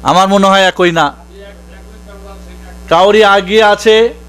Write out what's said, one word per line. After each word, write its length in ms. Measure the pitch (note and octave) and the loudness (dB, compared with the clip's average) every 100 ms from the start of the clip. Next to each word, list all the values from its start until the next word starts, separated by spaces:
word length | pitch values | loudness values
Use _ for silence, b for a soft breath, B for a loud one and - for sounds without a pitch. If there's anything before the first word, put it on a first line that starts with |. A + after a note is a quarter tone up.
আমার 260 | B2 E3 F#3+ | 0 0 2
মনে 180 | G3 G3 | 2 2
হয় 160 | G3 | 2
একই 300 | F#3+ F3+ F3+ | 0 0 -2
না। 220 | E3 D3 - - - - - - - - - - - - - - - - - - | 0 -4 -6 -20 -20 -20 -20 -20 -20 -20 -20 -20 -20 -20 -20 -20 -20 -20 -20 -4
কাউরি 360 | E3 G3 G#3+ | 0 2 2
আগিয়ে 400 | G#3 G3+ F#3 G#3+ | 2 2 0 0
আছে 500 | G#3+ G#3 A3+ A3 A#3 - | 0 0 0 2 0 -6